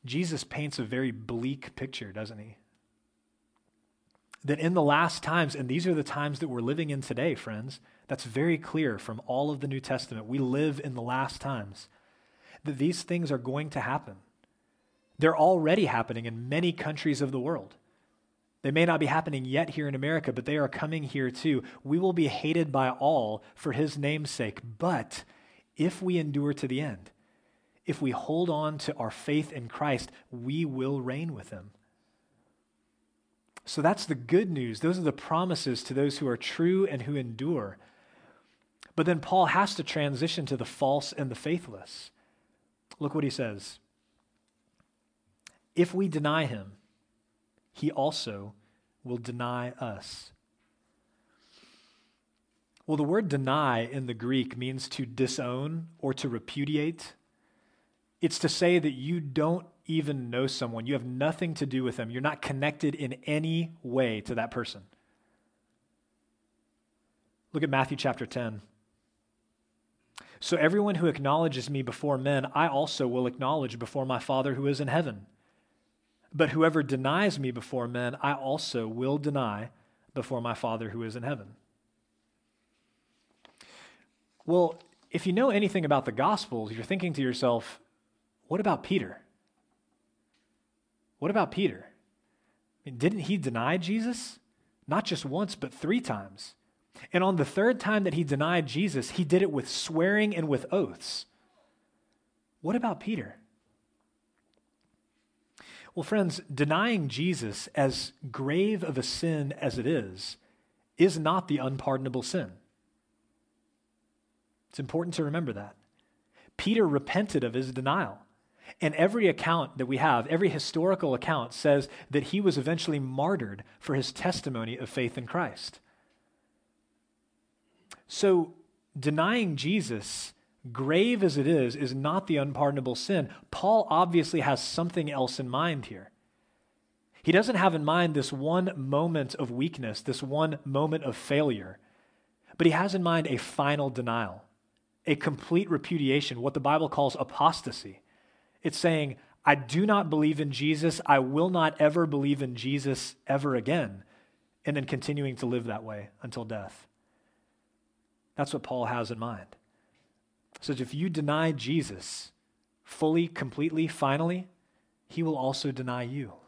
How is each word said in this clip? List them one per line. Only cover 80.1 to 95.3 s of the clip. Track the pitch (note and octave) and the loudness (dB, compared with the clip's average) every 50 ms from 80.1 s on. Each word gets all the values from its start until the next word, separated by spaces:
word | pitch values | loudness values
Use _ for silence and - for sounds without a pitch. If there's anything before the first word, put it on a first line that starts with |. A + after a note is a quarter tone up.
| _ | _
before | C#3 B2 - C3+ B2 | -8 -6 -4 -4 -4
my | A#2 A#2 A#2 | -4 -4 -4
Father | - - A#2+ A2+ A2+ A#2 A2 | -4 -2 -4 -2 -2 -4 -6
who | G2+ A#2 A2+ | -6 -6 -8
is | A2 G2+ | -6 -8
in | A#2+ | -6
heaven." | A#2 A#2 G2 A2 G2+ F#2+ G#2+ _ _ _ _ _ _ _ _ _ _ _ _ _ _ _ _ _ _ _ _ _ _ _ _ _ _ _ _ _ _ _ _ _ _ _ _ _ _ - _ _ - - - - - - - _ _ _ _ _ _ _ _ _ _ | -6 -6 -6 -6 -10 -16 -20 _ _ _ _ _ _ _ _ _ _ _ _ _ _ _ _ _ _ _ _ _ _ _ _ _ _ _ _ _ _ _ _ _ _ _ _ _ _ -20 _ _ -20 -20 -20 -20 -20 -20 -20 _ _ _ _ _ _ _ _ _ _
Well, | - E3 F3+ F3 D#3+ E3 - - _ _ _ _ _ | 2 4 4 4 4 2 -4 -14 _ _ _ _ _
if | - E3+ - F#3+ | -6 -2 0 2
you | F3+ | 2
know | G3+ B3+ C#4 | 4 4 4
anything | G#3 G3+ G#3 F#3+ - F#3+ E3 | 4 4 2 2 2 2 2
about | C#3+ D3 C3+ C3 | 4 4 4 2
the | - | 0
Gospels, | A2 A2 C3 E3+ G#3+ G3+ - - - A#2 A2 G#2 | -2 2 2 2 2 2 -2 -6 -6 -6 -6 -6
you're | A2+ A2 A#2 | -6 -8 -4
thinking | - F#3+ G3 F3 F3+ D#3 | -4 -2 -2 -2 -2 -2
to | C#3+ | 0
yourself, | C3+ B2+ B2 B2 - B2+ A#2+ A#2 A2 - - - _ _ _ _ _ _ _ _ _ _ _ _ _ _ | 0 0 0 2 2 2 2 2 0 -6 -16 -18 _ _ _ _ _ _ _ _ _ _ _ _ _ _
"What | D#3+ F#3+ | -2 0
about | G#3 G#3 E3 - - | 2 2 0 0 0
Peter? | - F#3+ F#3+ A#2 F#2 - - _ _ _ _ _ _ _ _ _ _ _ _ _ _ _ _ _ _ _ _ _ _ _ _ _ _ _ _ _ _ _ _ _ _ _ _ _ _ _ _ | 0 0 0 0 -4 -12 -16 _ _ _ _ _ _ _ _ _ _ _ _ _ _ _ _ _ _ _ _ _ _ _ _ _ _ _ _ _ _ _ _ _ _ _ _ _ _ _ _
What | C#3 D#3+ | -2 0
about | G3+ A3 F#3 D3+ | 2 2 2 2
Peter? | - F3+ G3+ E3+ A2+ - - - | 0 0 0 0 0 -2 -14 -20
I | _ _ _ _ _ _ _ _ _ _ _ _ _ _ _ _ _ _ _ D3 | _ _ _ _ _ _ _ _ _ _ _ _ _ _ _ _ _ _ _ -12
mean, | B2+ A#2+ | -8 0
didn't | B2+ E3 G3+ G#3 | 0 0 2 0
he | D#3 C#3+ G3 | -2 -2 -2
deny | G3 D3 C3+ A#2+ A2+ A#2 C3 D#3+ F#3+ | 0 0 -2 -2 0 0 0 0 0
Jesus? | E3+ E3 G3+ A3+ A3 A#3+ B3 - - - - - _ _ _ _ _ _ _ _ _ - | 0 -2 -2 -2 0 -2 -4 -6 -8 -14 -16 -18 _ _ _ _ _ _ _ _ _ -2
Not | C#3+ - - | 0 0 0
just | - F3+ - - | 0 -4 -4 -4
once, | C#3 | -4